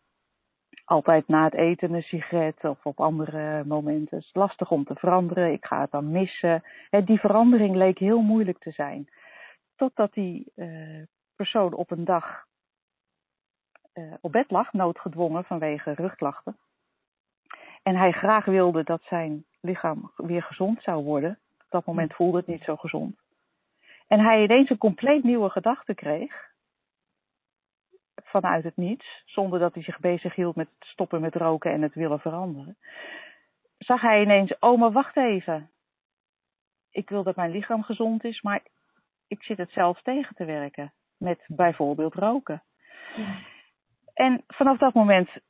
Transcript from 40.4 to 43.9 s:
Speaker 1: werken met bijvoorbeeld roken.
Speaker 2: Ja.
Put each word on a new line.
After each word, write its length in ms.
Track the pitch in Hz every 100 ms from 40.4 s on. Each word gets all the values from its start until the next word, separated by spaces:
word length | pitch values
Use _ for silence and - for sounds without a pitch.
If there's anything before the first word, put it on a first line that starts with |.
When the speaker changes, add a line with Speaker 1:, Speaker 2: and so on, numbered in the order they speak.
| 165
Speaker 1:
werken 480 | 151 143 - 147 _ _ -
met 260 | 180 170 -
bijvoorbeeld 640 | 156 175 160 143 147 156
roken. 500 | 170 202 262 - 156 _ _ _ - - -
Speaker 2:
Ja. 220 | 208 190 - - _ _ _